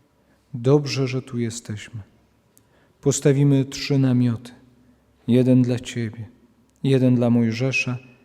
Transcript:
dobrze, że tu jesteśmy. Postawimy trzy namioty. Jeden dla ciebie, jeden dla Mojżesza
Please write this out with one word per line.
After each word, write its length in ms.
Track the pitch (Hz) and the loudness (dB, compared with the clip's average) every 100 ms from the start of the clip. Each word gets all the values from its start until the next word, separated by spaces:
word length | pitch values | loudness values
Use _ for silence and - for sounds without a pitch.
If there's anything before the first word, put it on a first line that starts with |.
| _ _ _ _ _ | _ _ _ _ _
dobrze, 540 | 120 123 147 139 123 131 | -4 2 2 0 -4 -4
że 140 | 127 | -6
tu 180 | 127 120 | -8 -6
jesteśmy. 640 | 117 117 - 107 - 110 - _ _ _ _ _ _ _ _ _ | -6 -8 -12 -12 -12 -16 -16 _ _ _ _ _ _ _ _ _
Postawimy 640 | 139 - 151 135 143 135 135 | -2 0 2 4 4 2 0
trzy 320 | - - 139 | -6 -4 0
namioty. 540 | 131 123 123 113 - - _ _ _ _ _ _ - | 2 2 0 -4 -10 -20 _ _ _ _ _ _ 0
Jeden 340 | 123 127 127 | 2 4 4
dla 180 | 123 120 | 2 -2
ciebie, 500 | - 120 113 110 104 _ _ _ _ _ | -8 -8 -8 -10 -16 _ _ _ _ _
jeden 320 | 135 131 127 123 | 0 2 4 2
dla 140 | 120 | 2
Mojżesza 680 | 120 113 113 135 127 127 123 - _ | 2 0 -2 -4 -4 -4 -8 -14 _